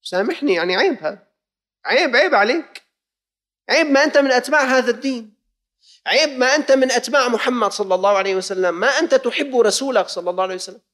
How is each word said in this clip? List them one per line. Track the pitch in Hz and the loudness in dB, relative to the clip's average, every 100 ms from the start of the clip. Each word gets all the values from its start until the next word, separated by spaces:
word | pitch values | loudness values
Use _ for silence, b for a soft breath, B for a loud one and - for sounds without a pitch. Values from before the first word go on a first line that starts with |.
سامحني، | - 180 214 339 285 | -4 -4 -4 -4 -2
يعني | 175 175 185 | -2 0 0
عيب | 370 233 | 0 -2
هذا، | 156 202 _ _ _ _ _ _ | -8 -10 _ _ _ _ _ _
عيب، | - 240 330 240 | -2 0 2 2
عيب | 349 | 2
عليك، | 220 208 320 - - _ _ _ _ _ _ _ _ - | 2 2 -2 -6 -20 _ _ _ _ _ _ _ _ -2
عيب | 277 311 | 0 2
ما | 269 | 2
أنت | 302 285 | 4 2
من | 277 | 2
أتباع | 247 254 294 | 0 2 0
هذا | 262 262 240 | 2 2 0
الدين، | 233 269 247 214 _ _ _ _ _ b b - | -2 -4 -6 -12 _ _ _ _ _ b b -2
عيب | 220 302 262 | 0 0 0
ما | 254 | 2
أنت | 302 285 | 2 2
من | 269 262 | 2 4
أتباع | 240 240 285 247 | 0 0 0 2
محمد | 226 - 247 208 | 0 -2 0 -2
صلى | - 196 | -2 -2
الله | 185 196 | 0 2
عليه | 196 190 | 2 0
وسلم، | 190 185 185 180 170 | -4 -4 -2 -2 0
ما | 233 | 0
أنت | 277 339 | 0 2
تحب | 262 247 - 285 254 | 2 0 -4 -2 2
رسولك | 214 - 269 233 175 | 2 2 0 0 -2
صلى | 185 175 | -6 -6
الله | 180 | -4
عليه | 190 | -6
وسلم. | 185 - 208 _ | -6 -12 -18 _